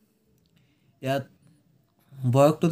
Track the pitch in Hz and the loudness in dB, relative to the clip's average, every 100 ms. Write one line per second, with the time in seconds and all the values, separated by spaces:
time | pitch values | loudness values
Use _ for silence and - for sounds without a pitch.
0 | _ _ _ _ _ _ _ _ _ _ | _ _ _ _ _ _ _ _ _ _
1 | 131 139 127 _ _ _ _ _ _ _ | -8 -8 -10 _ _ _ _ _ _ _
2 | _ 135 127 131 143 160 170 | _ -8 -2 2 2 2 -2